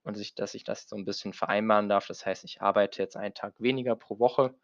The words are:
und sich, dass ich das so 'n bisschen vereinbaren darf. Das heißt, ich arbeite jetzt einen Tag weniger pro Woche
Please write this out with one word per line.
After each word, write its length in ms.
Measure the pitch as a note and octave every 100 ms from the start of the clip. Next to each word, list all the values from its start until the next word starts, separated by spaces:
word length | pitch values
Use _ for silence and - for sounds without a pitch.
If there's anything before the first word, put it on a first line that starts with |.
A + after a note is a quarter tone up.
und 120 | - G#2
sich, 180 | G#2 -
dass 180 | G2+
ich 100 | -
das 240 | - G#2+ -
so 80 | G#2
'n 80 | F#2+
bisschen 260 | G2+ G#2
vereinbaren 540 | - F#2 G2+ A2 G#2+ G2+
darf. 160 | G2+ -
Das 180 | F#2+ -
heißt, 180 | F#2
ich 180 | - -
arbeite 400 | G2+ G#2 G2+ -
jetzt 140 | F#2+ -
einen 180 | G2+
Tag 260 | - G2+ -
weniger 360 | A#2 C3 B2 A2+
pro 220 | - G#2
Woche 340 | A#2+ - C3 -